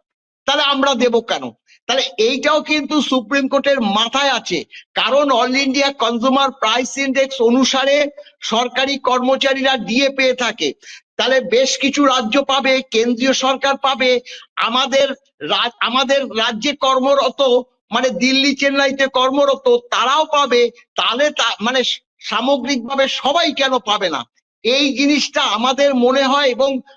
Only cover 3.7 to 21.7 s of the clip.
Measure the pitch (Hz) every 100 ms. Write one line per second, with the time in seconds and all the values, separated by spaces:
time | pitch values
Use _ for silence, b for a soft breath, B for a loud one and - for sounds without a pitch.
3.7 | 269 214 202 226 269 277 240 - 170 -
4.7 | B - - 202 269 294 240 247 262 277
5.7 | 269 269 277 233 240 262 262 269 254 220
6.7 | 240 254 262 277 262 269 - 233 254 254
7.7 | 269 269 285 285 B B B - 226 247
8.7 | 247 269 269 254 254 247 269 269 269 269
9.7 | 262 185 233 269 269 262 247 233 214 147
10.7 | - B B _ - 226 262 214 233 262
11.7 | - 277 285 277 262 220 277 269 269 262
12.7 | 262 262 220 240 233 269 254 262 269 277
13.7 | 277 269 262 254 247 B B B - 214
14.7 | 247 262 269 277 - _ _ 156 196 233
15.7 | - 208 254 269 277 247 220 226 226 285
16.7 | - 269 262 262 277 247 - 269 247 247
17.7 | _ _ 226 254 185 254 262 277 277 277
18.7 | 277 277 269 269 254 262 277 277 269 254
19.7 | 240 - 208 240 294 311 294 269 240 240
20.7 | b b - 190 240 294 294 240 196 220